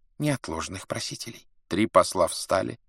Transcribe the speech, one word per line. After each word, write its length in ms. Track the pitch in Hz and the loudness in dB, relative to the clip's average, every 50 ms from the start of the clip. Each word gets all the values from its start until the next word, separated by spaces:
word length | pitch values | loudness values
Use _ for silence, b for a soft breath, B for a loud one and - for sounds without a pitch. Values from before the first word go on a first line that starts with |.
| _ _ _ - | _ _ _ -4
неотложных 680 | 151 151 139 - - - 82 80 - - - 92 - - | -2 -2 -2 -2 -4 -6 -6 -6 -6 -8 -8 -10 -10 -8
просителей". 600 | - 117 - - - - - - - - - _ _ _ _ - | -6 -6 -6 -6 -10 -10 -12 -12 -14 -16 -20 _ _ _ _ -4
Три 180 | - 175 110 | -2 0 0
посла 420 | - - 92 90 - - 92 87 80 | 4 6 6 6 6 4 2 2 2
встали 520 | - - - - - 95 107 - 120 - _ | 0 -4 -2 0 0 0 0 -2 -6 -10 _